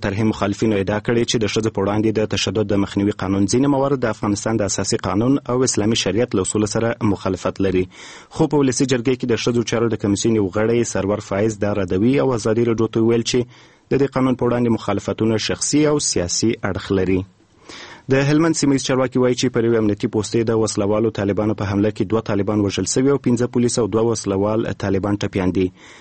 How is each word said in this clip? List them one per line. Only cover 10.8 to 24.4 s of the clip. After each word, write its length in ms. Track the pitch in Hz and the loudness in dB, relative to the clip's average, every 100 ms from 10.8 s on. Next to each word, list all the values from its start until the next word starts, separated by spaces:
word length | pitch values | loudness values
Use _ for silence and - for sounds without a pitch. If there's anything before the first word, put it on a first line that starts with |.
| 113 | 0
سرور 280 | 98 95 104 - | -2 -2 -2 -2
فایز 300 | 98 110 104 | 0 0 0
دا 140 | 104 | -2
ردوي 440 | 104 92 92 113 139 | -2 0 2 2 2
او 100 | 135 | 2
ازادي 300 | 120 117 110 | 0 0 2
راډیو 240 | 117 113 110 117 | 2 2 0 2
ته 40 | |
وویل 220 | 113 117 | 2 2
چې 160 | 117 127 120 - - _ _ | 2 0 -2 -8 -20 _ _
د 40 | 135 | 0
دې 60 | 139 131 | 2 2
قانون 160 | 131 | 0
په 100 | 123 123 | 0 0
وړاندې 300 | 120 120 110 | 0 2 0
مخالفتونه 600 | - 101 - 98 110 110 | 0 -4 -4 -2 0 0
شخصي 480 | - 90 - 147 151 | -2 -4 -2 2 2
او 40 | 151 - | 2 0
سیاسي 420 | 98 87 - 113 - 104 | -2 -2 0 -2 0 -4
اړخ 220 | 90 - 98 | -4 -2 0
لري. 200 | 92 92 95 _ _ _ - - - - - | 2 0 -2 _ _ _ -20 -20 -18 -18 -2
د 120 | 135 139 | 0 2
هلمند 280 | 151 165 160 | 2 2 2
سیمه 140 | 139 135 | 2 0
ییز 60 | - | 0
چارواکي 320 | 131 131 127 | 0 0 2
وایي 160 | 123 | 2
چې 180 | 123 131 | 2 0
پر 100 | 120 | 0
یوې 140 | 113 113 | 2 2
امنیتي 260 | 107 101 113 | 2 0 -2
پوستې 340 | 110 101 120 110 | -2 -2 0 0
د 100 | 113 | 2
وسلوالو 500 | 110 - 101 107 113 104 | 0 0 0 2 0 0
طالبانو 360 | 101 95 107 110 | -2 0 0 -2
په 100 | 98 | -2
حمله 200 | 101 107 | 0 0
کې 200 | - 95 | 0 -2
دوه 100 | 107 110 | -2 0
طالبان 340 | 101 98 104 | -2 0 0
وژل 240 | 101 92 95 | 0 0 -2
شوي 180 | 139 135 | 0 2
او 40 | 143 127 | 2 2
پنځه 260 | 120 123 | 0 0
پولیس 240 | 123 120 123 | 0 0 0
او 40 | 107 | 0
دوه 80 | 110 117 | 2 0
وسلوال 580 | 107 98 95 | 0 -2 0